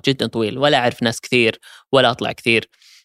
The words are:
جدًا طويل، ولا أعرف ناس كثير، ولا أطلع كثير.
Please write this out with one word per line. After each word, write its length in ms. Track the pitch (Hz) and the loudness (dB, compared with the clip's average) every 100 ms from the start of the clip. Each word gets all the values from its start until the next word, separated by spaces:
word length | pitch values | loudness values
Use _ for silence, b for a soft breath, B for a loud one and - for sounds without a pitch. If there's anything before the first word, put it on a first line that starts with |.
| - | -2
جدًا 180 | 135 113 | -2 -4
طويل، 320 | 123 107 123 | -4 -4 -2
ولا 200 | 143 143 | 0 2
أعرف 240 | 120 - | 0 -2
ناس 180 | 117 113 | -4 -4
كثير، 380 | - 123 113 - B B B | -2 0 2 -2 B B B
ولا 180 | 135 123 | 2 2
أطلع 220 | 120 117 | 0 -6
كثير. 360 | 120 120 113 - b b b | -6 0 0 -2 b b b